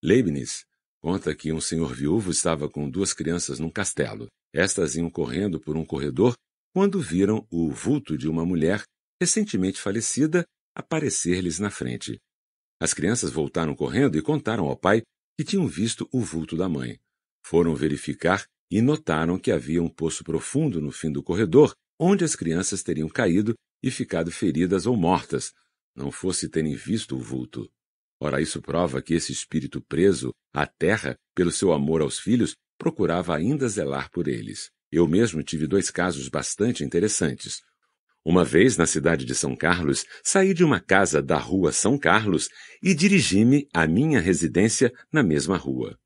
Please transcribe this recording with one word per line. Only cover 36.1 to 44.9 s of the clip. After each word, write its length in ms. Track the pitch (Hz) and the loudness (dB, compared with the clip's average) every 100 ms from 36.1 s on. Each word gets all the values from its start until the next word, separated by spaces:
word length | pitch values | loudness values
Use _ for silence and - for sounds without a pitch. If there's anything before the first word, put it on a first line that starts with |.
| 73 65 | -4 -6
bastante 560 | 73 65 - 110 - | -6 -6 -2 -2 -2
interessantes. 800 | 71 85 107 - 78 60 - - _ _ _ _ _ _ | -2 0 0 0 -2 -2 -10 -14 _ _ _ _ _ _
Uma 200 | 78 90 | 2 4
vez, 320 | 80 78 123 120 | 6 6 6 4
na 100 | 82 | 0
cidade 380 | - 76 78 | 2 2 0
de 120 | 62 64 | -2 -4
São 180 | 73 | -4
Carlos, 500 | 64 80 87 76 67 - - | -2 0 0 0 -2 -4 -8
saí 280 | - 196 190 | 0 2 4
de 120 | 175 | 4
uma 160 | 170 101 | 4 2
casa 420 | - 95 95 76 | 4 4 4 2
da 160 | 69 78 | 2 0
rua 320 | - 95 82 | 2 2 2
São 260 | - 98 139 | 2 0 2
Carlos 520 | 80 98 107 82 - - - - | 4 2 4 0 -2 -10 -20 -4
e 100 | 180 | 0
dirigi-me 760 | 165 196 196 85 92 117 143 - | 4 4 4 4 4 6 4 2
à 140 | 85 80 | 0 2
minha 320 | 87 156 135 | 4 4 2
residência 760 | 85 82 82 85 107 - 120 | 2 2 2 2 2 4 0